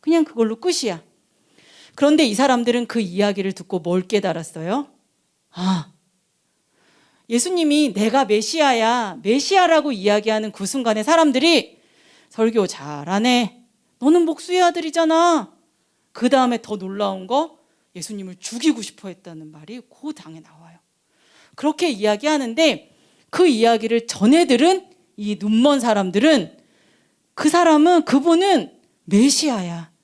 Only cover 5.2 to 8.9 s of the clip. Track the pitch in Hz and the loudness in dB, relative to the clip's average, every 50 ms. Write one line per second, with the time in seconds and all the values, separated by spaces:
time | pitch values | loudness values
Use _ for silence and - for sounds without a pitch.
5.2 | _ _ _ _ _ _ _ 180 180 185 190 170 151 - _ _ _ _ _ _ | _ _ _ _ _ _ _ -6 -4 -4 -4 -4 -6 -12 _ _ _ _ _ _
6.2 | _ _ _ _ _ _ _ _ _ _ _ _ _ _ _ _ _ _ _ _ | _ _ _ _ _ _ _ _ _ _ _ _ _ _ _ _ _ _ _ _
7.2 | _ _ 233 240 - 359 370 349 330 294 294 302 302 269 180 196 214 220 208 269 | _ _ -2 -2 -2 0 -2 -2 0 0 2 2 0 0 0 -2 -2 0 2 0
8.2 | 269 190 208 214 214 - - 330 302 277 254 226 220 220 | 0 2 0 -2 -2 -4 -2 0 2 2 2 2 2 0